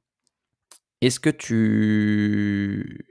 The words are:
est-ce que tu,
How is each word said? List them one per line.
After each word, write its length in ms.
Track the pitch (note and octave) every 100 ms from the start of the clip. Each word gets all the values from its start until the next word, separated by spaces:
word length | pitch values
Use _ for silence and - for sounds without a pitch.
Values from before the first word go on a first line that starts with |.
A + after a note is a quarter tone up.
| _ _ _ _ _ _ _ - _ _
est-ce 180 | B2+ B2
que 80 | D#3
tu, 1800 | D3 - A2+ A2 G#2+ G#2+ G#2+ G#2 G#2 G#2 G#2 G#2 G2+ G2+ G2+ - - -